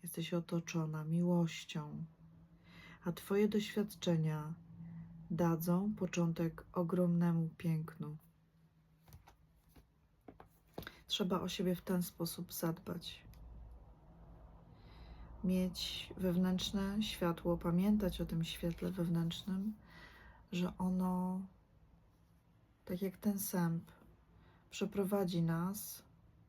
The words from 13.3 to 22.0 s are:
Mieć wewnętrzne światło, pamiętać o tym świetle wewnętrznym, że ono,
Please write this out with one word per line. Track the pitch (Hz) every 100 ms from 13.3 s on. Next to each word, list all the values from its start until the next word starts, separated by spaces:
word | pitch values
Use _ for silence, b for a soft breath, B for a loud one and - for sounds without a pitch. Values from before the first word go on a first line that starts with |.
| - - - - - - - - - - - - - - B B B B B B -
Mieć | 185 185 185 175 - - - -
wewnętrzne | 185 175 185 185 - 202 196 208
światło, | 214 - 170 165 170 170
pamiętać | 175 175 202 214 185 -
o | 170
tym | 165
świetle | 165 - 175 165 175
wewnętrznym, | 185 175 170 165 165 - 190 208 214 B B B B B B -
że | 175 180 -
ono, | 185 185 185 180 185 185 190 - _ - - -